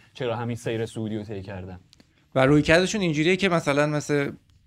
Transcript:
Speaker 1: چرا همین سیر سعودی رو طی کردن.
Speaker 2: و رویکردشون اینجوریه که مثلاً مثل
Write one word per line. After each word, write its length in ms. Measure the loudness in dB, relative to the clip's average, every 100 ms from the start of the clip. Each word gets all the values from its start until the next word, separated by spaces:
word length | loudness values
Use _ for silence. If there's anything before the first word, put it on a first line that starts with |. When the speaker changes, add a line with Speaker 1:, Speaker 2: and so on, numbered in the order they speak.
| _
Speaker 1:
چرا 220 | -8 -6 -4
همین 200 | -4 -6
سیر 300 | -4 -4 -4
سعودی 320 | -6 -6 -6
رو 60 |
طی 180 | -8 -10
کردن. 380 | -10 -12 -12 -16 -20 _ _ _ _ 2
Speaker 2:
و 100 | 4
رویکردشون 560 | 6 6 4 4 0
اینجوریه 340 | 0 2 2 2
که 140 | 2
مثلاً 380 | 0 0 0 0
مثل 440 | -2 -2 -2 -2 -6 _ _